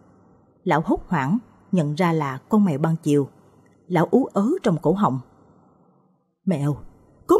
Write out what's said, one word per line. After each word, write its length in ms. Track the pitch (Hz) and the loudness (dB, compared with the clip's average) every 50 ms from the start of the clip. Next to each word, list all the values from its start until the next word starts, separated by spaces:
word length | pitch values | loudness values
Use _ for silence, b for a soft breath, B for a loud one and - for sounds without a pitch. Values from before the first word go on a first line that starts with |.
| _ _ _ _ _ _ _ _ _ _ _ _ _ | _ _ _ _ _ _ _ _ _ _ _ _ _
Lão 180 | 180 151 147 156 | 0 0 0 0
hốt 140 | - 320 - - | 0 -2 -4 -2
hoảng, 300 | - 185 151 131 135 190 247 - _ _ _ _ _ | -4 -4 -2 0 0 -2 -2 -4 _ _ _ _ _
nhận 240 | - 180 151 147 147 | -2 0 0 0 -2
ra 180 | 156 185 170 165 | 0 0 0 0
là 240 | 160 147 135 131 135 - _ | 0 -2 -4 -6 -10 -4 _
con 160 | 226 214 202 | 2 2 2
mèo 140 | 185 139 135 | 2 0 0
ban 160 | 160 160 165 156 - | 0 -2 -2 -2 0
chiều. 240 | 151 143 143 135 127 - - _ _ _ _ _ _ _ _ _ | 0 2 2 0 -2 -8 -18 _ _ _ _ _ _ _ _ _
Lão 180 | - 180 160 170 - | -2 0 0 2 2
ú 140 | - 254 269 | 2 2 0
ớ 240 | - - 196 196 247 359 392 - | 0 0 -2 0 0 -2 -2 0
trong 140 | 214 170 151 | -2 -2 0
cổ 120 | - 151 185 | 0 0 0
họng. 260 | 196 202 135 131 127 - - _ _ _ _ _ _ _ _ _ _ _ _ _ _ _ _ _ _ _ _ _ _ _ | 2 0 -2 -2 -4 -8 -14 _ _ _ _ _ _ _ _ _ _ _ _ _ _ _ _ _ _ _ _ _ _ _
"Mèo, 320 | 190 175 139 143 147 143 - - - - _ _ _ _ _ _ | -4 -2 -2 -2 -2 -4 -4 -10 -16 -20 _ _ _ _ _ _
có 100 | - 349 440 | 2 4 4